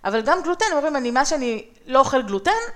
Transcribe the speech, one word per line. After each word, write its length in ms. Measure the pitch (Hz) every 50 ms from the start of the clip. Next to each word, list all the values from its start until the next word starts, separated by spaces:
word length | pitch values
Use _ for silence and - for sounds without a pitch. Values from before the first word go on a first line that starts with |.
| -
אבל 160 | - 202 226
גם 200 | 220 262 330 370
גלוטן, 220 | 330 320 359 349 440 427
אומרים, 240 | 339 294 277 311 294
"אני, 140 | 269 247 240
מה 140 | 240 254 285
שאני 400 | - 320 294 254 240 226 214 - - _ _ -
לא 120 | - 254 262
אוכל 240 | 269 269 277 262
גלוטן 280 | 247 202 202 190 196 330 415 453 466 466 -